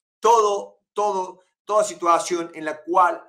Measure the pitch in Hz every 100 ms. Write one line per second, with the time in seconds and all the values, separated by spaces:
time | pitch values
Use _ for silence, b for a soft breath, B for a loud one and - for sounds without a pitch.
0 | _ _ - 226 208 202 - _ _ -
1 | 208 196 185 180 b b - 208 208 170
2 | 170 170 - 170 165 160 156 151 - 175
3 | 175 165